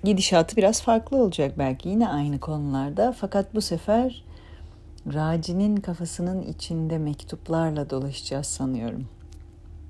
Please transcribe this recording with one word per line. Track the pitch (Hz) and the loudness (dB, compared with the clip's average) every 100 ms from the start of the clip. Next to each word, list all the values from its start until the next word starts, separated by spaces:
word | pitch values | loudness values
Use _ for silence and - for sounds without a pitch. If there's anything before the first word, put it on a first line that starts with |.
gidişatı | 190 196 - 175 165 - | 4 4 6 6 6 6
biraz | 190 233 | 6 4
farklı | - 226 226 269 | 4 2 4 2
olacak | 220 165 139 - | 2 2 -2 0
belki, | 135 131 165 | -2 -2 0
yine | 208 226 | 2 2
aynı | 143 143 139 | 2 0 -2
konularda. | - 151 143 135 139 165 233 247 | -2 -4 -2 -2 -2 2 2 2
Fakat | 196 202 190 | -2 0 0
bu | 214 | -2
sefer | - 170 - 220 254 240 - - - - - - - - - | -2 -4 2 4 2 -2 -16 -20 -18 -18 -18 -18 -20 -12 -6
Raci'nin | 143 156 165 160 175 208 208 | -2 0 0 0 0 2 2
kafasının | 196 170 170 - 175 185 | 0 -6 -6 -4 -2 -2
içinde | - - - 165 160 160 | -6 -10 -6 -2 -2 0
mektuplarla | 151 147 - 160 - 160 165 151 143 | -2 -4 -8 -14 -2 0 0 0 -4
dolaşacağız | 131 139 131 - 139 139 | -4 -4 -6 -6 -6 -4
sanıyorum. | - 131 127 113 - 127 - - - - - - - | -4 -2 -2 -4 -6 -10 -14 -18 -18 -18 -20 -18 -16